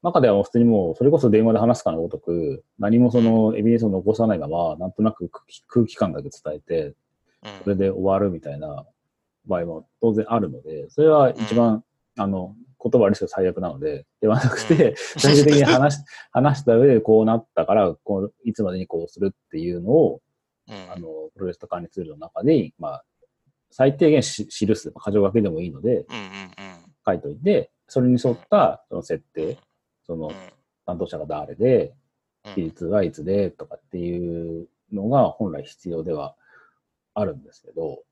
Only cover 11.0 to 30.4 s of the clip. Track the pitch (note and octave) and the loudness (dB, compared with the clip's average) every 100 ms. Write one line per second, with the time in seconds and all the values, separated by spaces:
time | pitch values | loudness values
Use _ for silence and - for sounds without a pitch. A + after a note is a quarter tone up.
11 | D#3 D3+ C3 - G#2+ A2+ A#2 A2 _ _ | 4 6 4 0 -2 2 2 0 _ _
12 | _ - G2 F#2+ F#2 G#2+ - _ A#2 B2 | _ -6 -4 -4 -8 -14 -20 _ 0 4
13 | G2+ G#2 F#2 - F#2 F2+ F2+ C#2 D3 - | 4 2 -4 -2 -2 -2 -8 -6 -8 -8
14 | - _ A2 A#2+ C3 - - D3+ B2 - | -14 _ 0 2 0 -2 0 2 2 0
15 | - - C#3 D3 D3 D3 C#3 B2+ C#3+ C#3+ | -12 0 4 6 6 6 6 4 2 0
16 | - - - A#2+ C#3+ C3 - A2+ C#3 A#2 | -10 -20 -4 0 2 2 2 6 6 4
17 | A2 A2 A2 A2+ - - E2 G#2+ F#2+ D#2 | 6 4 4 0 -2 -4 2 2 2 -2
18 | - G2 G2+ _ A#2 G#2 G2 F#2 F2+ E2+ | -6 -4 -4 _ -8 -4 -4 -4 -6 -8
19 | E2+ - G2 - _ D#2 E2+ F2 F#2 D3+ | -8 -4 -4 -4 _ -8 -6 -6 2 4
20 | C3 - _ _ _ _ _ G#2 F2+ F2+ | 4 0 _ _ _ _ _ -18 -16 -16
21 | E2 D#2 D#2 - F#2 E2+ F2 F2 E2+ F#2+ | -14 -14 -14 -10 -10 -10 -10 -10 -10 -12
22 | D#2+ D2 D#2+ - C3 D#3 E2 _ D#2 - | -12 -16 -14 -4 2 2 0 _ -12 -12
23 | _ _ _ _ _ _ _ - C3+ C#3+ | _ _ _ _ _ _ _ 0 0 4
24 | E3 D3 - - G#2 - G#2 G#2+ D2+ - | 4 4 0 -8 -12 -4 -2 -2 -4 -10
25 | G#2+ G#2 G2 A2+ G2+ D#2+ F2 C2+ G#2 G#2+ | -2 0 2 2 -2 -4 -8 -6 -2 -2
26 | - A2+ F#2+ G2 F#2 F2+ G2 F2 E2 _ | -4 -14 -14 -16 -18 -18 -20 -20 _ _
27 | - F#2 C#3+ D3 E3+ F#3 - _ _ C3+ | -4 -4 -6 -4 0 0 -2 _ _ 0
28 | B2+ B2 B2+ A#2 _ G#3 G#2 - _ F2+ | 2 2 0 -4 _ 2 2 0 _ -12
29 | - A#2 _ - D#2+ C3+ _ _ _ _ | -8 -10 _ -8 -8 -8 _ _ _ _
30 | - E2 D#2 D2+ | -14 -12 -10 -14